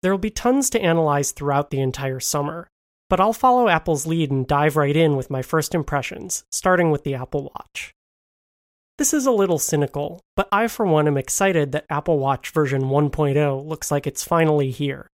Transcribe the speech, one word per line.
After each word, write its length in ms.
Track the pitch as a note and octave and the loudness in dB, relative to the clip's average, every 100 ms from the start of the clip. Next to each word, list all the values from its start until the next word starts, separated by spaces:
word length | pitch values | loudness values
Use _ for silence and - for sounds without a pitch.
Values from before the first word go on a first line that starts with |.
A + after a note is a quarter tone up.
There 80 | F#3 | 0
will 80 | G3 | 0
be 100 | G#3+ | -2
tons 400 | - A#3+ C4 C4 | -2 0 2 0
to 100 | A3+ | 0
analyze 520 | F#3 E3 D#3 C#3+ C#3+ | 2 2 2 0 -2
throughout 400 | - C#3+ C#3 C#3+ | -4 -2 -2 -2
the 100 | C3+ | -2
entire 380 | C3+ B2+ C3+ C3 | -2 -2 -6 -6
summer, 480 | - D3+ C#3+ E3 E3+ _ _ _ _ | -4 -4 -4 -8 -16 _ _ _ _
but 100 | F#3 | 2
I'll 140 | G3 | 2
follow 340 | A3+ C4 B3 A#3 | 4 4 6 4
Apple's 380 | E3 - D3+ D#3+ | 2 2 -2 0
lead 240 | E3 D3+ | -2 0
and 160 | C3+ C3 | -2 0
dive 300 | C#3+ D3+ D3+ | 2 2 2
right 200 | C#3+ D3 | 2 4
in 200 | D#3+ C#3 | 4 2
with 160 | B2+ | -2
my 100 | C3 | -6
first 320 | B2+ D#3+ D3+ | -2 -2 -2
impressions, 720 | F3 C#3+ C#3+ B2+ - - - _ | -4 -2 -4 -4 -10 -8 -10 _
starting 400 | - F#3+ F#3 E3+ | -4 2 2 2
with 120 | D3 | 0
the 120 | - C3 | -2 -6
Apple 360 | B2+ C#3+ C#3 - | -6 -6 -6 -14
Watch. 400 | - - - _ _ _ _ _ _ _ _ _ _ - | -16 -14 -16 _ _ _ _ _ _ _ _ _ _ -4
This 120 | C#4 | 0
is 140 | D#4 C4 | 0 2
a 60 | |
little 260 | A3+ G3 D#3+ | 2 2 2
cynical, 640 | - D3+ C#3+ - D3+ E3+ _ - | 0 0 -2 -4 -8 -10 _ -6
but 120 | F#3+ | 0
I 160 | G3+ A3+ | 0 0
for 180 | - G#3 | -2 2
one 220 | D#3 D3+ | 4 2
am 100 | C#3 | 0
excited 540 | - - G3 F3 C#3+ | -2 0 2 2 0
that 160 | D3+ - | -4 -6
Apple 300 | D3 E3 D#3 | -6 0 0
Watch 320 | C3+ C3 - | 0 -2 -2
version 380 | D#3+ D3 C3+ C3+ | -2 0 0 0
one 200 | C#3 D3 | 2 0
point 280 | - D3 C#3 | 0 0 2
oh 220 | D3 C3+ | 0 -2
looks 300 | D3+ D#3 - | -8 -10 -4
like 160 | C#3+ C#3+ | -2 -4
it's 180 | - | -8
finally 460 | - E3+ D#3+ D3+ C3+ | -2 2 4 2 0
here. 380 | B2 C#3+ C3+ - | -2 -6 -6 -14